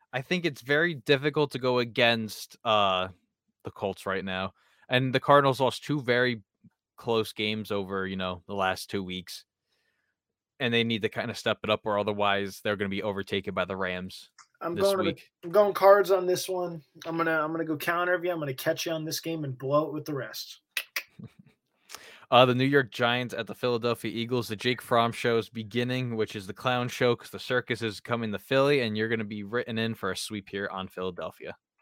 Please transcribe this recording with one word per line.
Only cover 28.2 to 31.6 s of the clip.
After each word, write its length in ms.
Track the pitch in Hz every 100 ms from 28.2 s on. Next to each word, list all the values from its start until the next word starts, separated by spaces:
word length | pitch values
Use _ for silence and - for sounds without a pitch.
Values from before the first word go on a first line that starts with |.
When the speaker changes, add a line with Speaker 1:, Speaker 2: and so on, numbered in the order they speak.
| 113
Speaker 1:
to 80 | 101
Philly, 420 | - 135 139 147
and 160 | 117 107
you're 100 | 113
gonna 160 | 113
be 200 | 107 107
written 340 | 101 117 120 110
in 160 | 113
for 160 | 110 98
a 80 | 92
sweep 320 | - 107 98
here 180 | 98 98
on 160 | 95 95
Philadelphia. 680 | - 92 87 85 - 76 -